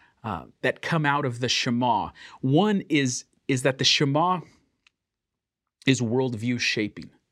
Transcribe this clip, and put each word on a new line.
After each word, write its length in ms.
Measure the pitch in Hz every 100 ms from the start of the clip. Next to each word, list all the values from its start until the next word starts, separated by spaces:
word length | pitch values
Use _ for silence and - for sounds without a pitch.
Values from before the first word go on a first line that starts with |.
| _ _
uh, 220 | 110 85 64 _
that 200 | 127 -
come 240 | - 165 143
out 200 | 143 135
of 140 | 117
the 100 | 123
Shema. 600 | - 127 120 127 104 82 - - -
One 400 | 131 147 214 202 -
is, 360 | 151 131 127 - _ -
is 140 | 131
that 160 | 139 135
the 60 |
Shema 560 | 123 - 143 147 180 180 - _ _ _ _ _ _ _ _ _ _ _ _ _ -
is 160 | 127
worldview 580 | 117 123 131 110 120 120
shaping. 520 | - 117 104 - 78 _ _